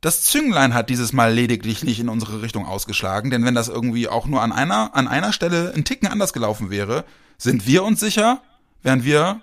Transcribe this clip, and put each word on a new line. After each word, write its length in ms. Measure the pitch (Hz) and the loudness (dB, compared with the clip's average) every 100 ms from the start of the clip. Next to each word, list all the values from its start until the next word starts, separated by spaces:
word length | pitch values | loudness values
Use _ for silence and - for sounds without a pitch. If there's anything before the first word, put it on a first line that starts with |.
das 220 | 160 - | 0 0
Zünglein 500 | - 294 302 175 135 | 2 2 2 4 4
hat 160 | 120 110 | 2 0
dieses 220 | 123 117 | -2 0
Mal 220 | 131 113 | 2 4
lediglich 500 | 113 120 113 104 110 | 4 2 0 -2 -4
nicht 160 | - 113 | -2 -2
in 80 | 120 | -2
unsere 320 | 113 107 107 | -4 -4 -6
Richtung 240 | 113 107 90 | -6 -8 -6
ausgeschlagen, 640 | 98 - 104 95 98 123 | -8 -4 -4 -2 -4 -2
denn 120 | 123 | 0
wenn 120 | 120 120 | 2 2
das 120 | 117 | -2
irgendwie 400 | 120 120 117 117 | -2 -2 -2 -2
auch 200 | 117 135 | -2 -2
nur 140 | 127 | 0
an 100 | 113 | 0
einer, 420 | 107 147 202 220 139 | 0 0 0 -2 -2
an 120 | 131 | -2
einer 240 | 139 202 | -2 -2
Stelle 400 | - 170 170 175 | -2 -2 0 -2
einen 100 | 156 | -4
Ticken 240 | 147 262 196 | -4 -2 -2
anders 240 | 208 190 | 0 -2
gelaufen 380 | - 110 107 101 | -2 -4 -4 -4
wäre, 340 | 101 101 127 - - _ _ | -4 -4 -4 -6 -20 _ _
sind 300 | 120 117 98 | 0 0 4
wir 160 | 156 | 2
uns 160 | 196 214 | 4 0
sicher, 420 | 214 208 220 262 _ _ _ _ | 0 2 2 2 _ _ _ _
wären 220 | 127 131 | 0 2
wir 380 | 123 147 170 214 | 4 2 2 -2